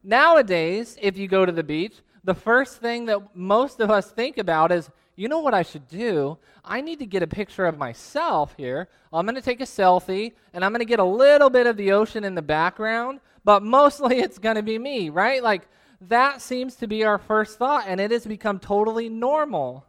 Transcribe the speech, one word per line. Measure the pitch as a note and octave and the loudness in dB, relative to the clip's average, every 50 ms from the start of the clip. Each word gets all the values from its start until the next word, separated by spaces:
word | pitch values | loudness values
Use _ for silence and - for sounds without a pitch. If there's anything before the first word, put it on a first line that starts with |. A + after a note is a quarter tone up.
| _ | _
Nowadays, | F#3+ G#3+ B3 D4 E4+ E4 D#4 B3 G3 F3+ E3+ D#3+ E3 F#3 G#3+ A#3 A3+ - - | 0 2 4 6 6 6 6 4 4 0 0 0 -2 -2 -6 -8 -10 -12 -4
if | G#3+ G3 F#3 | -4 -4 -4
you | F#3+ G3 | -4 -4
go | F#3+ F#3+ F#3+ F#3 | 0 2 2 2
to | F3+ | 2
the | E3+ E3 D#3+ | 0 -4 -4
beach, | D3 D3+ D#3 F#3 A3 _ _ _ _ _ _ _ | -4 -4 -4 -6 -6 _ _ _ _ _ _ _
the | F#3 F3+ | -4 -4
first | - - A3 A#3 B3+ C4+ C4 - - | -4 0 2 2 2 2 -2 -8 -8
thing | A#3 A#3 A#3 A#3+ A#3 | -6 -6 -6 -6 -4
that | A3+ G#3+ G3+ G3+ _ _ | -4 -4 -4 -4 _ _
most | F3+ F3+ F#3+ G3+ A3+ C4 C#4 - - | -12 -4 0 0 0 0 -2 -2 -4
of | A3 G3+ | 0 2
us | G#3+ G3+ F#3+ - | 2 0 0 -4
think | _ A3+ A#3 C#4+ - | _ -6 -6 -6 -6
about | A3+ G3+ F3 D#3+ D#3 D#3+ E3+ | -6 -4 -2 2 2 2 2
is, | F3+ F3 D#3 - _ _ _ _ _ | 2 0 -2 -8 _ _ _ _ _
"You | - G3 | -10 -6
know | B3 D4+ E4 | -4 -4 -2
what | D#4 C#4 A3+ | 0 0 0
I | F#3+ E3 | 0 -2
should | - - - C3+ | -4 -10 -20 -18
do? | _ D#3+ F#3 A#3+ A#3 F#3+ D3+ C#3 C#3 D#3+ _ _ _ _ _ _ | _ -12 -8 -6 -4 -2 -2 -2 -4 -6 _ _ _ _ _ _
I | - F#3+ B3 | -10 -10 -8
need | C#4+ D#4+ E4 D4 | -8 -10 -12 -12
to | C4+ | -12
get | G3 F#3+ F#3 E3+ | -6 -4 -4 -4
a | |
picture | D#3+ - G3+ G#3 _ - - F#3+ | -4 -6 -8 -10 _ -6 -4 -4
of | E3+ D#3 | -4 -2
myself | D3 C#3+ A#2+ A2+ - - - - D4 E4 E4 A3+ D#3+ D3 C#3+ - | -4 -8 -8 -10 -14 -20 -8 -6 -4 -2 -2 -2 -2 -2 -4 -8
here. | - C#3 B2 B2+ D3+ F#3 _ _ _ _ _ | -12 -8 -8 -6 -8 -8 _ _ _ _ _
I'm | - E3 F3 | -4 -4 -4
gonna | G#3+ B3 C4 | -4 -6 -6
take | - C4 B3 A#3 | -6 -6 -6 -6
a | C4+ | -8
selfie, | - - - G3 F#3 F3+ F#3 - - F#3 F#3+ A3 A#3 _ _ _ _ - | -10 -4 2 4 4 4 4 2 -4 -6 -6 -6 -8 _ _ _ _ -8
and | F3 F#3 | -4 -4
I'm | G3+ | -2
gonna | A3 A#3+ A#3 | -2 -2 -2
get | A3 A#3 A3 | 0 2 2
a | F#3 | 2
little | F3+ F#3+ A#3 C4+ C#4+ D4 D4 C#4+ C4+ | 2 4 4 6 6 8 8 6 6
bit | B3+ B3 A#3+ | 6 4 2
of | A#3+ A3+ | 2 0
the | G#3 G3+ F#3+ | 0 0 2
ocean | G3 G3+ A3 G#3+ - A3 G#3 | 2 2 2 0 -4 -8 -8
in | G3 F#3 | -6 -6
the | E3+ | -6
background, | D#3 C#3+ D#3 D#3 E3 F3+ - - G#3+ A3 A3+ A#3 A#3+ B3+ C#4 C4+ _ _ _ _ _ | -4 -2 0 0 0 -2 -2 -4 -6 -4 -4 -4 -4 -6 -10 -12 _ _ _ _ _
but | G#3 G#3 G3 G3+ | 4 4 4 4
mostly | G#3+ B3 C4+ D4 C#4+ C#4+ - C#4+ A#3+ B3+ B3+ | 4 4 6 6 6 4 2 0 0 0 0
<laughs> | F#4 | 0
it's | - - | -4 -6
gonna | - F#3 A3 A3 G#3+ G#3+ | -6 -4 -2 -2 -2 -4
be | A3 A3 | -4 -6
me," | A3 B3 C#4+ C#4+ A#3+ F3+ D#3 | -6 -6 -6 -6 -6 -6 -4
right? | D3 F3 G3 A#3+ C4+ C4 A#3+ | -2 0 0 0 0 0 0
Like, | A3+ G#3 F3 - _ _ _ _ _ _ _ F#3+ | 0 -2 -2 -4 _ _ _ _ _ _ _ -4
that | F3+ A3+ A#3+ C4 C#4 C#4 B3+ | 0 2 4 4 2 0 -4
seems | - - B3+ B3+ B3+ C4 - | -10 -8 -8 -8 -8 -8 -10
to | _ A#3 | _ -8
be | G#3+ G#3+ A3 G#3+ | -6 -4 0 0
our | G#3+ G#3 G3+ | 0 0 0
first | - - A3 G#3+ G#3+ - - _ | -2 0 0 0 0 -2 -4 _
thought, | A#3+ C4 D4 C4+ G#3+ | -2 0 0 -2 -2
and | F#3+ F#3 F#3 | -4 -4 -4
it | G3 G#3+ | -2 -2
has | A#3 A#3 A#3 | -2 -4 -4
become | G#3+ G#3+ G3 - G#3+ G3 | -8 -12 -6 -4 -4 -4
totally | F#3 - - G3+ G3+ G#3+ A3 A3 A3+ A#3 | -4 -4 -2 0 0 0 0 -2 -4 -6
normal | A3+ A3+ A3+ A#3 C4 D4 D#4 D4+ D4 G#3+ D#3+ C3+ B2 B2 C3+ C3+ | -6 -8 -4 -2 0 0 0 -2 -2 -2 -4 -4 -4 -8 -12 _